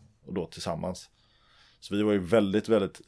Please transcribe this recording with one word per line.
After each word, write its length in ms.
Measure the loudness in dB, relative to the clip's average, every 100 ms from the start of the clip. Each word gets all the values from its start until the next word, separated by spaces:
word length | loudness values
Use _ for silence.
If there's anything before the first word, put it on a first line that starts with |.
| -20 _ -10
och 80 |
då 120 | -8 -8
tillsammans. 640 | -8 -8 -6 -6 -10 -14 _ _ _ _ _ _ _
Så 140 | -4
vi 80 | 0
var 100 | 2
ju 60 | 2
väldigt, 500 | 4 4 4 2 2
väldigt 320 | 2 0 -6